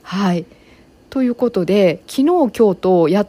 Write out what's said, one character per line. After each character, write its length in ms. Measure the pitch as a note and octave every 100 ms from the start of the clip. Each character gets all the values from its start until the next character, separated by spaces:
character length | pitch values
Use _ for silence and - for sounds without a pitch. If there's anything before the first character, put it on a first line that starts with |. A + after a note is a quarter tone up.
は 320 | - F#3 G3
い。 100 | F3 E3 _ _ - _ _ _
と 120 | C4+
い 60 | B3+
う 60 |
こ 160 | A#3+ A#3+
と 140 | G#3+
で、 360 | E3 G3+ F#3 D3 -
昨 160 | -
日、 20 |
今 240 | C#4+ F4+ C4
日 280 | - A3 F3
と 320 | F#3 F3+ D#3
や 140 |
っ 40 | G3